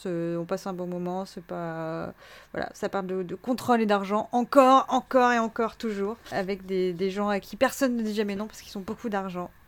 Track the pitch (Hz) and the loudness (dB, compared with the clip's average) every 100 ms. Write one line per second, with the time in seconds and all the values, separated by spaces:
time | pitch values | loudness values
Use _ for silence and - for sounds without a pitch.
0 | 190 170 170 170 170 190 196 180 180 180 | -4 -4 -2 -4 -4 -6 -4 -6 -6 -4
1 | 175 185 190 190 - 175 170 165 160 165 | -4 -4 -8 -12 -10 -8 -6 -6 -6 -6
2 | - - - - - - - - 196 196 | -8 -12 -20 -20 -12 -8 -8 -6 -4 -4
3 | 190 190 175 185 - 247 247 233 214 202 | -4 -4 -4 -6 -4 -2 2 2 4 2
4 | 196 214 - 247 240 285 254 262 - 254 | 2 -2 0 -2 4 8 10 8 6 0
5 | - 254 247 240 226 233 220 - 233 196 | 2 4 6 4 0 -2 -4 -4 -6 -4
6 | 196 233 - - 190 196 190 190 185 170 | -4 -6 -6 -4 -4 -6 -4 -2 0 0
7 | 190 190 208 196 - 208 254 - 262 240 | -2 0 0 -2 -4 0 0 2 0 0
8 | 214 208 208 196 214 - - 202 185 214 | -2 -2 -2 -4 -8 -12 -12 -10 -10 -8
9 | 233 202 190 175 175 - | -4 -4 -4 -6 -8 -12